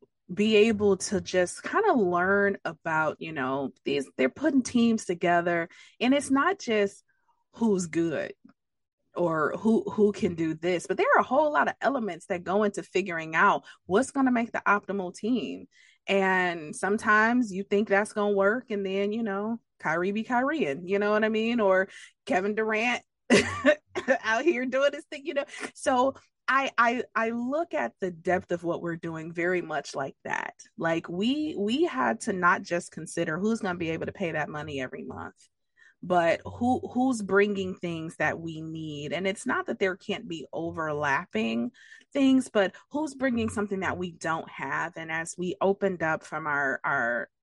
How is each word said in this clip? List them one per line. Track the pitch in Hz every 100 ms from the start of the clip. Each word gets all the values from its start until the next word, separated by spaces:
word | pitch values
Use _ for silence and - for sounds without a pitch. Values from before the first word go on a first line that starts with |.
| _ _ -
be | 180 220 208
able | 226 208 202 185
to | - 190
just | - 185 175 -
kinda | - 359 427
learn | 269 180 175 185 202 202 196 160
about, | 160 165 156 156 -
you | 165
know, | 156 127 139 135 - -
these, | 143 - -
they're | 262
putting | - 302 269
teams | 233 240 233 220 -
together, | 175 175 175 175 170 170 - - -
and | 247
it's | 285 277
not | 277 330 381
just | 240 214 202 - _ _ _ _ _
who's | - 226 185 170
good | 160 165 117 67 - - _ _ _ _ _ _ -
or | 170 160 147 180
who, | 220 220 -
who | - 208
can | - 180 165
do | 160 160
this, | 175 175 -
but | 196
there | 508 440
are |
a |
whole | - 269 302
lot | - -
of | -
elements | 233 277 202 - -
that | 175
go | 170 202
into | 208 -
figuring | 185 185 190 165 160
out | 160 196 156 - - -
what's | 202 269
gonna | 277 262
make | 233 233
the | - 196
optimal | 208 - 196 180 -
team. | 214 233 107 180 - _ _ _ -
And | 196 190 185 180 170 151 -
sometimes | 185 214 220 214 220 247 214
you | 185
think | 196 202 -
that's | 196 214
gonna | 208 208 196
work, | 196 247 -
and | 202 190
then, | 196 208
you | 226
know, | 220 196 214 233 _ _
Kyrie | 156 165 190
be | 214
Kyrieing, | 226 240 269 311 151 156 175
you | 202
know | 208
what | 214
I | 214
mean? | 220 226 240
Or | 196 185 190 - - _ -
Kevin | 220 202 214
Durant | 220 214 247 240 - _ -
<laughs> | 233 - - 294 302 _ - 247 247
out | 220 226
here | 311 240 254
doing | 262 285
his | 285 -
thing, | 294 294
you |
know? | 277 285 - -
So | - 285 254 269 - _ _ -
I, | 269 269 -
I, | 233 247 - 220
I | 226
look | 233 247 302 339
at | 302 233 -
the | 185
depth | 165 180 180 -
of | 175
what | 170 165
we're | 170 165
doing | 165 160 165
very | 170 175 180
much | 160 147 - 147
like | 139 - -
that. | - - - - -
Like, | 165 165 170
we, | 175 226 302 302 -
we | 208 269 339
had | 254 240 226
to | -
not | 185 180 214
just | 202 175 -
consider | 165 160 170 165 160
who's | 214 226
gonna | 190 175
be | 165
able | 165 151
to |
pay | - 170
that | 156 147
money | 151 151 139
every | 127 156
month, | 135 82 85 - _ _ _ _ _ _
but | 175 175 165 - -
who, | - 247 - 226
who's | 247 262 226
bringing | 190 196 208 196 185
things | 185 175 165 160 -
that | 151 165
we | 165 156
need. | 160 160 156 147 147
And | 160 190
it's | 196 254
not | 359 370
that | 233
there | 190 185
can't | - 180 170
be | 165 -
overlapping | - 170 170 156 147 143 143 - 220 226 233 247 - - - _
things, | 277 269 262 -
but | 214 185 - _
who's | 294 311 269
bringing | 262 233 220
something | 214 208 190
that | 165 175
we | 180
don't | 165 165 160 -
have. | - 139 151 165 165
And | 160
as | 160 165 -
we | 180 -
opened | 185 196 196 175
up | 160 156
from | - 156 151
our, | 143 139 -
our, | 160 139 117 120 - _